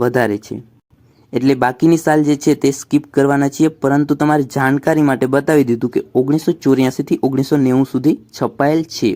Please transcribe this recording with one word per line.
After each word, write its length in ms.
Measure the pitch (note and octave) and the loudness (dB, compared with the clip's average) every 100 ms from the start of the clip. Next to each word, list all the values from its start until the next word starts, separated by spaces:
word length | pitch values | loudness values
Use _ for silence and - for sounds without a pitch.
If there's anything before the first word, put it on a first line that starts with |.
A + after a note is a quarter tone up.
વધારે 360 | B2 B2 A2 G2+ - | -2 0 0 -4 -8
છે, 140 | A2 - _ _ _ _ _ _ | -14 -14 _ _ _ _ _ _
એટલે 200 | B2 C3+ C3 | -2 0 0
બાકીની 400 | B2 B2+ E3 D#3+ | -2 0 2 2
સાલ 220 | E3 D3+ D3 | 2 2 2
જે 80 | C#3+ | 0
છે 100 | D#3 C#3 | 0 0
તે 60 | C3+ - | 0 -2
સ્કીપ 260 | - D3 - | -2 -4 0
કરવાના 400 | D3 C#3 C#3+ C#3 - | 0 2 2 0 0
છીએ, 140 | D#3+ D#3 | -2 0
પરંતુ 300 | C3+ C#3+ D3 C#3+ | 0 0 0 -2
તમારી 300 | D3+ D3+ C3+ C#3 | 0 0 -2 -2
જાણકારી 500 | C3 C#3+ E3+ D#3 C#3+ | 0 0 0 0 0
માટે 200 | C3 C3 | 0 0
બતાવી 320 | C#3 C#3+ D3+ A#2+ | 0 2 2 2
દીધું 220 | A#2 B2 | -2 -2
કે 80 | - - B2+ | -4 -2 -2
ઓગણીસો 320 | C3+ D#3 - E3+ | 0 -2 -2 -2
ચોર્યાસીથી 540 | C3+ C3+ C3 - C#3+ - C3+ | 0 2 0 -2 -4 -2 -2
ઓગણીસો 300 | C3+ C#3 D3 | -2 0 0
નેવું 300 | C3 C3 C3+ | 2 0 0
સુધી 220 | C3 C#3+ - - - | 0 -2 -2 -8 -6
છપાયેલ 480 | B2+ - C#3+ D#3+ D#3+ - | -6 0 0 0 -4 -2
છે. 140 | A2+ | -2